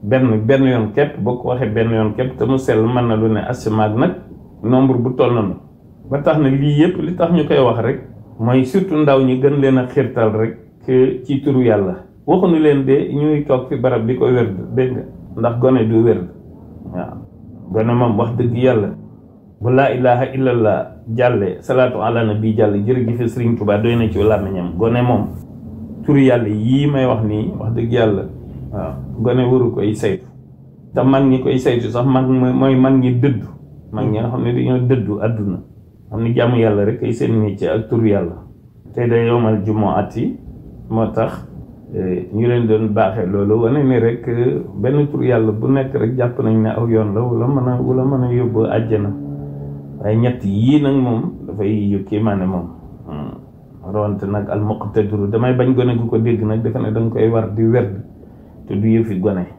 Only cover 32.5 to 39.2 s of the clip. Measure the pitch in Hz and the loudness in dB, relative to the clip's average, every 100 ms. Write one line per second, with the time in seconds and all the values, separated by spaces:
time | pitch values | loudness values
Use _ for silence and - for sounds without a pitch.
32.5 | 127 135 131 131 135 127 120 143 113 - | 2 2 4 4 4 2 2 0 0 -6
33.5 | - - - - 107 107 107 117 123 120 | -16 -20 -20 -12 -4 -2 -2 -2 -2 -2
34.5 | 123 123 127 123 131 101 104 117 113 101 | 0 0 0 2 0 0 -2 -2 -2 -4
35.5 | 87 - - - - - 107 117 120 120 | -6 -10 -20 -20 -20 -12 -4 -2 2 2
36.5 | 120 113 101 101 120 - 120 131 113 107 | 4 2 2 0 -2 -4 -2 0 0 0
37.5 | 95 - 107 110 117 110 98 85 82 - | -2 -2 -2 -2 0 2 2 -2 -10 -18
38.5 | - - - - - 120 117 | -20 -20 -20 -12 -4 0 2